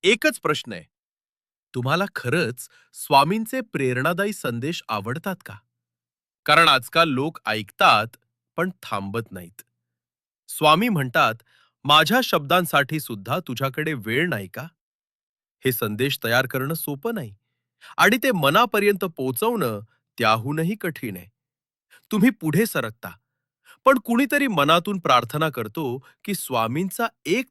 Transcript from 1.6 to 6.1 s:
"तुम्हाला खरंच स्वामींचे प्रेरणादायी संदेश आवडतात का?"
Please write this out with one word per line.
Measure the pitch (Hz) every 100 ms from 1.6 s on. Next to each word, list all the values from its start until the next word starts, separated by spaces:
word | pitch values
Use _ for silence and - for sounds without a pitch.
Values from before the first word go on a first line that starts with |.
| _
"तुम्हाला | 127 123 160 196
खरंच | - - 165 127 127 - _ _
स्वामींचे | - - 139 143 214 220 262
प्रेरणादायी | - 143 135 123 143 175 202
संदेश | 208 131 117 135 175 -
आवडतात | 107 101 139 196 180 -
का?" | 104 _ _ _ _ _